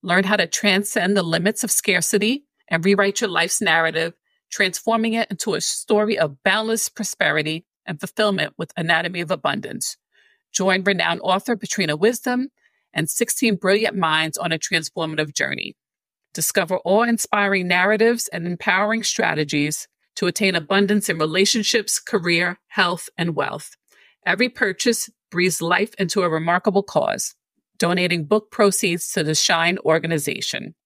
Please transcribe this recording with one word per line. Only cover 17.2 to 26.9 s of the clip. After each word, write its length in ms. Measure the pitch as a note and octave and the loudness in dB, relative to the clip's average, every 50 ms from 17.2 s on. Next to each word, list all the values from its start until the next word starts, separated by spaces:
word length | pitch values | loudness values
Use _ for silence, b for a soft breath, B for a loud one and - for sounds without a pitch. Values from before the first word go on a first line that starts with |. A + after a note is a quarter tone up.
| - - - G#3 G3+ G3 G3 F#3+ F3+ | 0 -2 0 0 2 2 0 0 0
narratives 640 | F3+ F3+ F3+ F3+ G3+ G#3+ G#3 A3 A#3 A#3+ A#3 - - | 0 2 2 4 2 4 4 4 4 2 2 -4 -6
and 180 | - F3 E3+ | -6 -6 -4
empowering 560 | F3 F3 E3+ - - F3+ F#3 G#3 G#3 A3 A3+ | -4 -6 -4 0 0 2 2 2 0 0 -2
strategies 880 | G#3+ - - - - E3 D#3+ D3 D#3 C#3+ D#3 D3 D3 D3 D3+ - - _ _ _ _ _ _ | -2 -4 -2 0 0 0 0 0 -2 -2 0 -2 0 -2 -2 -6 -10 _ _ _ _ _ _
to 100 | - - | -2 -2
attain 280 | F3+ E3+ - G#3 F#3+ F3+ | -2 0 2 0 0 0
abundance 540 | E3 D#3 - G3 G3 G3+ G3 G#3 G#3 G3 - | 0 -2 0 2 2 4 4 2 0 0 0
in 80 | E3+ | -2
relationships, 840 | E3 D#3 D#3 D#3+ F#3 G3 G#3 - A#3 G#3 - - A#3 G#3 - - - | 0 0 0 2 2 2 2 2 0 0 0 0 0 0 0 -4 -6
career, 600 | - - - G3+ E3+ F3 E3+ E3+ F3+ F3 F#3 _ _ | -4 -2 -2 -2 0 2 2 2 2 -2 -4 _ _
health, 420 | _ - - F#3 F3 F3+ E3+ - - _ | _ -2 0 0 0 0 -4 -8 -14 _
and 180 | - E3+ E3+ D#3+ | -4 -4 -2 -2
wealth. 420 | C#3+ D3 - - D3+ - - - _ _ b b b b b b b _ | -2 -4 -4 -6 -10 -12 -16 -20 _ _ b b b b b b b _
Every 240 | F3 F3 F3+ B3 C4 | -2 0 0 0 -2
purchase 580 | - - A#3 G3+ F#3+ - - B3 A3+ - - - _ _ _ _ | 0 -2 -2 -2 -2 0 0 0 2 0 -2 -8 _ _ _ _
breathes 320 | - E3+ F3+ F#3 E3+ - | -2 2 2 2 2 0
life 320 | E3 E3 F3+ F#3 G3+ A3+ - | 0 0 2 2 2 -2 0
into 260 | - G3+ E3+ - G#3 | -4 -2 0 0 0
a 80 | F3+ F3 | 0 2
remarkable 540 | D#3+ D#3+ D#3+ E3 F3 F3+ _ A3 F3+ G3+ | 0 0 0 0 0 2 _ 2 2 2
cause, 520 | G3 - | 0 2